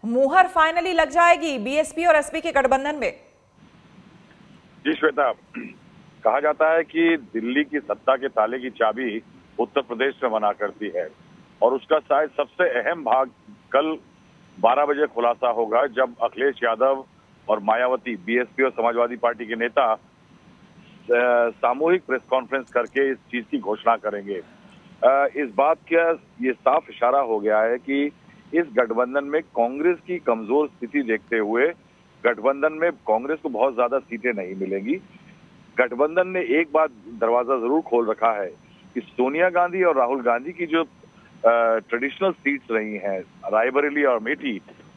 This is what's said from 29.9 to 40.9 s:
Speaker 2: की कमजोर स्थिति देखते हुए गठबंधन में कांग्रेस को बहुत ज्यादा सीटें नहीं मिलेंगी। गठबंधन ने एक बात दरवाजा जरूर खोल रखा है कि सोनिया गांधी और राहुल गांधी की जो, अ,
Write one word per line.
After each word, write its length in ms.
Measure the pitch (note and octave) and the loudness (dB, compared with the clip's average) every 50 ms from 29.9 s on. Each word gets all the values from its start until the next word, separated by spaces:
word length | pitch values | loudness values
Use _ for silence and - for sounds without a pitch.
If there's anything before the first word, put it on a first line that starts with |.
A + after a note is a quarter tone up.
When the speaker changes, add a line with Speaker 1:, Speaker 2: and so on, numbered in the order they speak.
| F3+ E3 - | 0 -2 -6
Speaker 2:
की 120 | - F3+ F3 | -10 -10 -6
कमजोर 500 | - - A#2 A2+ A2 G2+ B2+ D3 D3+ C#3 | -2 -2 -2 -2 -2 0 0 0 0 -2
स्थिति 340 | - - B2 A2+ - D3 C3+ | -4 -12 -14 -6 -4 -4 -2
देखते 360 | A2+ A2 G#2+ - - A#2+ A2+ | -2 -2 -4 -2 -4 -2 -2
हुए 340 | G#2+ G#2 A2 A#2 C3 A#2+ F3 _ _ _ _ _ _ _ _ _ - | 0 0 0 2 0 0 0 _ _ _ _ _ _ _ _ _ -2
गठबंधन 480 | A#2 A#2+ G#2+ G#2+ C3 C#3 C#3 C#3+ D#3 D#3 | -2 -2 0 0 -2 0 0 -2 -2 -2
में 200 | D#3 E3 F3 D#3 | 0 -2 -2 -4
कांग्रेस 460 | - _ - G#2+ A2+ B2 C#3 D#3 D3+ - | -4 _ 0 0 0 0 -4 -6 -4 -6
को 60 | D#3 | -6
बहुत 260 | B2 G#2+ A#2+ C3+ B2 | -2 0 0 0 2
ज्यादा 240 | A2+ B2 A#2+ B2+ C3+ | 0 -2 0 0 -4
सीटें 340 | C3 _ A#2 A2+ A2 B2 A#2 | -4 _ -12 -6 -4 -4 -4
नहीं 220 | G2+ F#2+ F2+ F#2+ | -4 -6 -8 -6
मिलेंगी। 460 | F#2+ G2 F#2+ F#2+ G2 G2 A#2 D#3 F#3+ - - - - - - - - - - - - - - - - | -6 -6 -4 -4 -4 -2 -4 -6 -6 -6 -16 -20 -20 -20 -20 -20 -20 -20 -20 -20 -20 -20 -14 -2 -2
गठबंधन 500 | B2+ A#2+ A#2+ A#2+ C#3+ D3+ E3 F3 F3+ F#3 | -2 -2 2 0 -2 0 2 0 -2 0
ने 120 | F#3 F#3 | -2 -4
एक 280 | F3 A#2 B2 D#3 E3 D3+ C#3+ | -2 0 0 0 0 0 0
बात 180 | D#3 D#3 D3+ | 0 0 0
दरवाजा 680 | B2 A2 G2+ G#2+ A#2 A2 A#2 A2+ A#2 A#2+ B2 A#2 C3+ B2+ | -4 -12 -20 -18 -6 -4 -2 0 2 0 0 0 -2 -2
जरूर 220 | A2+ A#2+ C#3 D#3+ | 0 0 0 -2
खोल 300 | D#3+ - - A#2+ A#2 A2 | 0 0 0 0 0 0
रखा 320 | A2 - A2 A#2 A2 G#2 G2 | -2 0 0 0 0 0 -4
है 40 | F2 F2 _ _ _ - - - - - | -8 -8 _ _ _ -20 -20 -20 -10 -10
कि 60 | B2+ | -10
सोनिया 500 | G#2+ - - - B2 C3 C#3+ D#3+ F3 F#3 | -10 -10 -4 -2 -2 -2 0 0 0 2
गांधी 320 | F3 F3 F3 F3 F3 F#3+ F3+ | 2 2 0 0 0 0 2
और 140 | F3 D#3 | 2 4
राहुल 260 | C3+ B2 A#2+ C3+ C3+ A#2+ | 2 2 0 0 -2 0
गांधी 300 | A#2+ A#2 A#2+ B2+ D#3+ F3+ | 0 0 0 -2 -8 -8
की 140 | E3 F3 | -8 -6
जो, 180 | D#3 D#3 E3 E3 | -2 -2 -2 -2
अ, 960 | - | -2